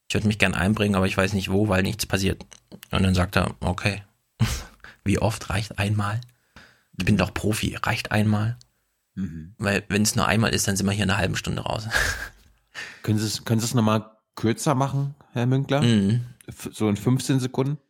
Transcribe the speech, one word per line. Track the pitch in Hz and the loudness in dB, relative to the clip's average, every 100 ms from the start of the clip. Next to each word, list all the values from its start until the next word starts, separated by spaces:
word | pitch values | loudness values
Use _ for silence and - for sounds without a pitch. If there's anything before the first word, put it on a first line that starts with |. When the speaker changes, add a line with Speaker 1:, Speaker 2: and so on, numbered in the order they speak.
| - | -4
Speaker 1:
„Ich | |
würd | 104 | 0
mich | 107 104 | 0 2
gern | 98 | 0
einbringen, | - 92 107 104 95 | 2 0 2 2 2
aber | 95 | 2
ich | 98 | 2
weiß | 95 | 0
nicht | 98 95 | 0 0
wo, | 95 107 | 0 2
weil | 95 | 2
nichts | 98 104 - | 0 -4 -4
passiert.“ | 98 95 90 - - _ - - | -2 0 -4 -8 -20 _ -20 -4
Und | - | 0
dann | 95 | 2
sagt | 92 90 95 | 2 2 0
er, | 87 - | -2 -2
„Okay, | 87 90 104 101 101 _ _ - | -6 -2 -4 -6 -10 _ _ -2
<laughs> | 110 - - - - - | -2 -2 -10 -20 -20 -6
wie | 98 101 | -2 0
oft | 107 - - | 0 -2 -4
reicht | 101 107 - | -4 -4 -2
einmal? | 101 107 101 113 - _ _ - - _ _ - | 0 0 -2 -4 -8 _ _ -20 -20 _ _ -4
Ich | |
bin | 92 101 | 2 2
doch | 95 | 2
Profi, | - 104 107 - - | -2 -2 -2 -2 -4
reicht | - 110 - | -2 -2 0
einmal?“ | 107 107 107 110 120 - _ _ _ _ | 2 2 2 0 -4 -12 _ _ _ _
Speaker 2:
Mhm. | - 95 80 80 107 | -8 -8 -8 -14 -4
Speaker 1:
Weil | 101 101 - | -2 0 0
wenn's | 104 104 104 | 0 2 2
nur | 62 | 2
einmal | 104 110 | 2 2
ist, | 104 - | 0 0
dann | 95 | 0
sind | 95 | 0
wir | |
hier | 101 | 2
in | 95 | 0
einer | 101 | 0
halben | 95 - | 0 -2
Stunde | - - | -4 -4
raus. | - - 107 - - - - - | -4 -6 -2 -2 -2 -4 -10 -18
<laughs> | _ _ _ - - - | _ _ _ -14 -14 -6
Speaker 2:
Können | - 107 | 0 0
Sie | 107 | 0
es, | - | -2
können | - 113 | 0 0
Sie | 117 | 2
es | |
nochmal | 127 110 110 - _ _ | 2 4 2 -2 _ _
kürzer | - 110 - 160 | -2 0 2 2
machen, | 131 135 139 143 - _ | 2 0 -2 -4 -6 _
Herr | 120 123 | -2 2
Münkler? | 135 139 139 | 2 2 2
Speaker 1:
Mhm. | 120 110 98 120 120 - - | 4 4 4 0 -2 -14 -20
Speaker 2:
F-, | - - | -14 -10
so | - 107 | -2 0
in | 101 | 2
fünfzehn | 127 127 - 135 | 2 0 2 0
Sekunden? | 127 139 135 147 | 0 -2 -2 -4